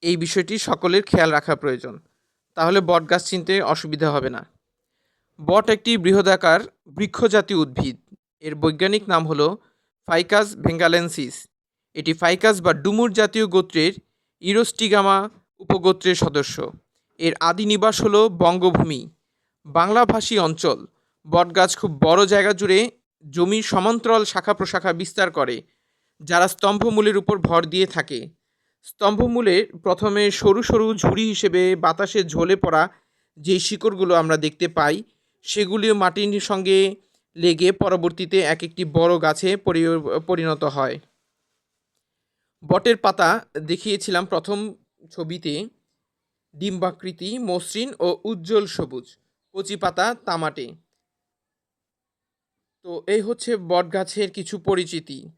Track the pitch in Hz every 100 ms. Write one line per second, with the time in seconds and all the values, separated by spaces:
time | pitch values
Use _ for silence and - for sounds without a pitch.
0 | 170 175 165 - 170 214 - - 180 185
1 | 202 190 160 151 - 147 147 127 127 107
2 | _ _ _ _ _ - 165 196 175 175
3 | 160 175 175 190 165 190 135 156 160 151
4 | 156 143 131 120 - _ _ _ _ _
5 | _ _ _ _ 151 190 214 220 233 233
6 | 175 196 190 185 180 170 226 _ _ 143
7 | 208 - 233 208 202 196 151 123 135 123
8 | _ - _ _ 156 151 156 156 190 214
9 | 202 175 160 147 147 202 _ _ _ _
10 | - 170 175 208 208 214 147 165 170 170
11 | 170 165 127 - - _ _ _ _ -
12 | 156 165 170 185 220 202 175 151 147 214
13 | 240 190 208 220 220 180 185 165 160 190
14 | _ _ _ _ 175 202 233 - 220 202
15 | 196 196 208 _ _ _ - 190 175 185
16 | 180 180 165 143 139 - - - _ _
17 | _ _ 165 - 165 175 208 214 214 -
18 | 220 208 220 175 175 180 180 165 165 139
19 | 113 _ _ _ _ _ 151 143 175 220
20 | 233 226 - 220 165 160 175 127 - _
21 | _ _ 156 165 175 170 185 - 202 147
22 | 160 175 202 202 196 196 196 190 233 -
23 | _ _ 156 143 175 214 214 208 190 233
24 | 233 226 214 190 190 202 190 190 185 170
25 | 185 - 185 160 131 120 - _ _ _
26 | _ _ 147 175 180 - 202 208 226 214
27 | 208 202 196 208 160 170 170 175 185 180
28 | 151 131 113 _ _ _ _ _ - -
29 | 208 208 240 240 226 180 214 165 190 180
30 | 214 202 208 196 208 196 - 233 220 208
31 | 165 190 220 208 202 175 185 185 170 165
32 | 196 220 180 151 170 190 185 160 175 _
33 | _ _ _ _ 151 185 - 214 214 196
34 | 190 175 160 156 151 151 175 165 147 170
35 | 220 _ _ _ - - 202 208 214 208
36 | 185 175 208 202 - 196 190 190 190 196
37 | _ _ _ - 170 165 180 190 196 180
38 | 170 165 175 190 160 160 170 - 175 151
39 | 170 175 156 151 190 180 - 170 165 165
40 | 147 151 160 180 165 156 156 143 131 131
41 | _ _ _ _ _ _ _ _ _ _
42 | _ _ _ _ _ _ 151 180 240 233
43 | 208 190 170 214 - - 156 175 214 202
44 | - 180 180 170 165 202 214 180 _ _
45 | 160 - 165 180 160 147 220 _ _ _
46 | _ _ _ _ _ 151 190 170 185 175
47 | 185 170 180 240 233 180 175 214 254 -
48 | 175 175 202 214 165 220 202 - 151 127
49 | 123 _ _ _ _ 190 190 202 185 175
50 | 202 240 - 170 156 147 120 160 _ _
51 | _ _ _ _ _ _ _ _ _ _
52 | _ _ _ _ _ _ _ _ 185 170
53 | - 208 208 233 - 226 170 175 180 190
54 | 185 - 202 196 175 208 165 190 170 165
55 | 160 135 -